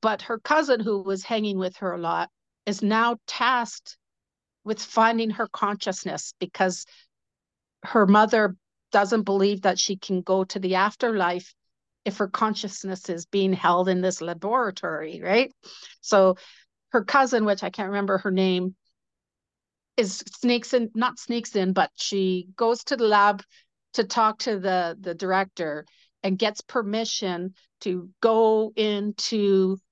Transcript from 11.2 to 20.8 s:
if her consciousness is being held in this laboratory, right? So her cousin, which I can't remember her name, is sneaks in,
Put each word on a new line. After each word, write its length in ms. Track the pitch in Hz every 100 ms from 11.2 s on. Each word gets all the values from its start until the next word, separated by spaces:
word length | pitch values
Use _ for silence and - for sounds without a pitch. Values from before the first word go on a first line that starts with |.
| 175 180 185 _ _ _ _ _
if 140 | - 196
her 100 | 196
consciousness 800 | - 220 208 202 190 190 185 -
is 160 | 170 170
being 280 | 202 190
held 340 | 185 170 175 185
in 140 | 185
this 200 | 185 180
laboratory, 1000 | 165 170 196 247 226 185 175 156 156 175
right? 300 | 170 208 262 _ - - - -
So 340 | - 208 190 185 - - _ _ _
her 160 | 247 190
cousin, 400 | 285 262 240 214
which 180 | 196
I 60 | 180
can't 200 | 190 190
remember 280 | 202 196 190
her 140 | 202
name, 440 | 185 190 180 185 185 _ _ _ _ _ _ _ _ _ _ _ -
is 260 | 208 190 - -
sneaks 380 | 247 240 233
in, 160 | 254